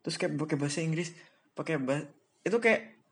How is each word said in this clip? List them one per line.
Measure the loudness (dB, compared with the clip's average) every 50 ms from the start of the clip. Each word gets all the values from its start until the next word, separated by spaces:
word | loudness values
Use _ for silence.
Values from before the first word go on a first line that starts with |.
| _
Terus | -6 -4 -2
kayak | -2 -2 0 -2
pakai | -2 -2 0 0
bahasa | 0 -2 -2 -2 0
Inggris, | 0 0 0 -2 -4 -8 -16 -20 -20 _ _ _ _ _ -8
pakai | -4 -2 -2 0
bah-, | 0 0 0 -2 -2 -8 -16 _ _ _ _ _ _
itu | 2 2 4
kayak | 6 4 4 4 0 -8 -20 _ _ _